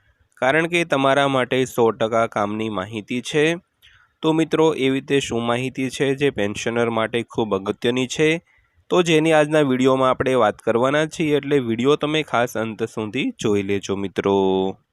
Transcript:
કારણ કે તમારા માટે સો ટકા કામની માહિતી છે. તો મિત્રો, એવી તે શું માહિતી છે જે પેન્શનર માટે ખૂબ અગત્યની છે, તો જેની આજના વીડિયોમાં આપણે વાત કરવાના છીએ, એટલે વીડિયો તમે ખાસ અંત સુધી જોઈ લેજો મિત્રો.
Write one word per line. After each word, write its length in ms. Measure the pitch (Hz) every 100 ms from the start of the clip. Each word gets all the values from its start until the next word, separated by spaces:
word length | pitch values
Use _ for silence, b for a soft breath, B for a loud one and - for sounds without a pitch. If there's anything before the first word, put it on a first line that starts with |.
| _ _ _ -
કારણ 320 | 127 151 165
કે 180 | 170 165
તમારા 420 | 143 135 135 139
માટે 380 | 135 123 131 127
સો 260 | - 117
ટકા 360 | - 113 113 113
કામની 420 | - 101 107 110
માહિતી 520 | 101 98 110 98 123
છે. 340 | 120 151 156 170 _ _ b b b b
તો 120 | -
મિત્રો, 400 | 156 156 156 160
એવી 280 | - 135 135
તે 180 | 139 139
શું 260 | 135 117 117
માહિતી 440 | 120 131 127 131
છે 260 | - 139 135
જે 140 | 139
પેન્શનર 600 | 131 101 104 - 117 117
માટે 340 | 113 110 120
ખૂબ 320 | 113 - 110 98
અગત્યની 520 | 98 101 120 123 131
છે, 340 | - 156 165 _ _ _ _ -
તો 120 | 175
જેની 300 | 170 156 160
આજના 280 | 156 151 156
વીડિયોમાં 500 | 143 127 131 131 131
આપણે 240 | 123 135
વાત 240 | 131 107 98
કરવાના 480 | - 113 127 147 156
છીએ, 320 | - 156 147
એટલે 220 | 139 147
વીડિયો 360 | 120 113 127 151
તમે 280 | 147 156
ખાસ 340 | 147 120 123 113
અંત 260 | 113 104
સુધી 480 | 113 - 107 123 147 -
જોઈ 240 | 117 101
લેજો 320 | 98 101 - 98
મિત્રો. 840 | 98 - 98 98 95 95 95 95 _